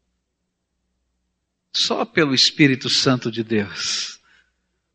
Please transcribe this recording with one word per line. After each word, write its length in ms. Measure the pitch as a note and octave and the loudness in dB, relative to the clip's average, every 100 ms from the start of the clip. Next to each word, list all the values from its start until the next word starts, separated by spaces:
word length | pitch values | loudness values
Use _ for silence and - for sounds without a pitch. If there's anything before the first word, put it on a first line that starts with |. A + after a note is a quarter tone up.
| _ _ _ _ _ _ _ _ _ _ _ _ _ _ _ _ _ | _ _ _ _ _ _ _ _ _ _ _ _ _ _ _ _ _
Só 320 | - - B3 | -4 -2 -2
pelo 300 | A#3 - D3+ | -2 0 2
Espírito 540 | C3 - - C#3+ C3 A#2+ | 2 2 4 4 2 -2
Santo 420 | - C#3 B2 A#2+ | 0 2 2 -2
de 100 | A2+ | -4
Deus. 760 | A2 A2 G2+ - - - - - _ _ _ _ _ _ _ | -2 0 -2 -6 -6 -6 -8 -14 _ _ _ _ _ _ _